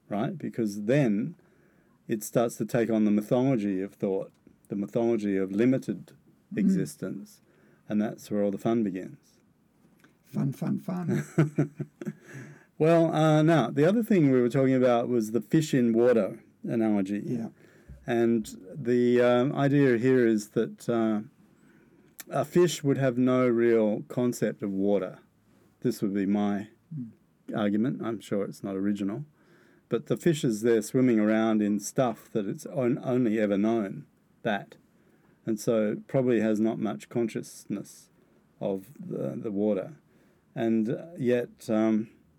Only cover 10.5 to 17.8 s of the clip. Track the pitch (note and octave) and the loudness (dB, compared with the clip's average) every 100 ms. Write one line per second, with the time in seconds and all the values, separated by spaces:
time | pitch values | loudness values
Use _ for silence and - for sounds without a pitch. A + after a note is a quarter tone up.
10.5 | - D3+ C3+ - F3+ E3+ - D2+ - D3+ | -4 -4 -4 -6 -6 -4 -4 -2 0 0
11.5 | - C#3 - D3 - - - - C3+ C3+ | 0 -4 -6 -14 -12 -12 -12 -16 -18 -18
12.5 | - _ - D#3 E3 E3 D#3 D#3 D3+ D#3 | -20 _ 0 4 4 4 2 4 4 6
13.5 | E3 A2+ C#3+ D#3 A3+ A3 G3 C#3+ B2+ A#2+ | 4 2 2 2 2 2 4 4 4 4
14.5 | C#3 C3+ C3 B2 A#2+ A#2+ B2 G#2+ A2+ - | 2 2 4 4 2 2 0 0 -2 0
15.5 | D#3+ D#3 C#3 A#2+ A2+ B2 A2+ F#2 - - | 0 2 2 4 4 4 4 0 -4 -16
16.5 | _ - B2 A2 G#2 F#2+ G2+ - A#2+ A2 | _ -6 -2 0 0 0 -4 -4 -6 -8
17.5 | - - _ | -12 -20 _